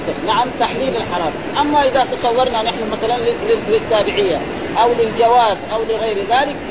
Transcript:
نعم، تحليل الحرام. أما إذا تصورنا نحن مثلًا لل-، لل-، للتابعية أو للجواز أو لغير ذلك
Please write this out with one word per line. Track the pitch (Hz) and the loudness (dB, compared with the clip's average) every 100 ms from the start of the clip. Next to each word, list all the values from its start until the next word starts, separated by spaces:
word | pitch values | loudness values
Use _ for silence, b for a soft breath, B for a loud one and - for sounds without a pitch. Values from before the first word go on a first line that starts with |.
| - - - | -8 -6 -2
نعم، | 214 254 - | 0 0 0
تحليل | 220 220 262 233 | -2 -2 -2 -2
الحرام. | 202 180 165 - - - | -4 -4 -4 -4 -4 -2
أما | 294 294 | 0 2
إذا | 277 254 247 | 4 2 0
تصورنا | 254 240 233 254 233 | 0 0 2 2 0
نحن | 220 - 214 | -2 -4 -4
مثلًا | 214 220 240 | -2 -2 0
لل-، | 233 233 208 | 0 0 0
لل-، | - - | 0 2
للتابعية | 220 - 220 196 190 196 147 143 - - 175 | 0 2 0 2 2 0 0 -4 -6 -4 2
أو | 233 240 | 2 4
للجواز | 226 214 233 240 226 190 - | 0 2 4 6 4 2 -4
أو | 220 226 | -4 -2
لغير | 220 226 202 | -2 -2 -2
ذلك | 196 247 294 277 - | 0 2 0 -4 -4